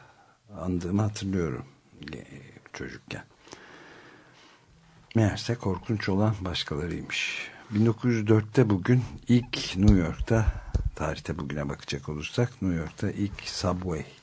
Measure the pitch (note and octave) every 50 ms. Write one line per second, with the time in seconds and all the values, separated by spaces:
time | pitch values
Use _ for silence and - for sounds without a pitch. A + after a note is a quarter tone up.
0 | - - - _ - _ _ _ _ - G#2 F#2+ D#2+ F#2 F2+ F2 F2 F2 F#2+ G2
1 | A2 G#2 G#2+ - G2+ G2 F#2+ F#2+ E2+ D#2 C2 A#1+ - - - _ _ _ - -
2 | - D2 A#1+ A1+ - - - C2+ C2+ - - - - - - - - B1+ A#1+ A1+
3 | - - G#1+ G#1 - _ _ _ - - - - - - - - - - - -
4 | - - - - - - - - - - - _ _ _ _ _ _ - _ -
5 | - - - A2+ A2 G2 - - - - A#2 - - G2+ F#2 F2 - - A2+ G2+
6 | - - F#2+ G2 G#2 A2 G#2+ G2 F#2 F2+ F2 - - - D#2 C#2+ D#2+ F2 E2 -
7 | - - - - - - - - - - - - - - A2 G#2 A2 A#2 A2 -
8 | - B2 A#2+ A2+ G#2 G#2+ A2+ G#2+ G#2+ G#2+ - C3+ B2+ G#2+ G#2 F#2 E2+ - B2 B2+
9 | A2+ - - - - - A#2+ B2 A#2+ - - - - - - F#2 G2 G#2+ G#2 F#2
10 | E2+ D#2+ - - - - A2+ A2+ G#2+ - - - - - - - - - - -
11 | E2 D2+ D2 - - - D2+ - D2+ C#2 C#2+ D2 D2 C#2 D2 - - - - -
12 | C3+ - D2+ D2 D2+ - - - A#2+ B2 - - G#2 F#2+ F2 E2 D#2+ D#2+ - -
13 | - G2 - - G2+ G2+ - - - - - - - F#2 F2+ F2+ F2+ F#2 E2 D#2
14 | C#2+ - - -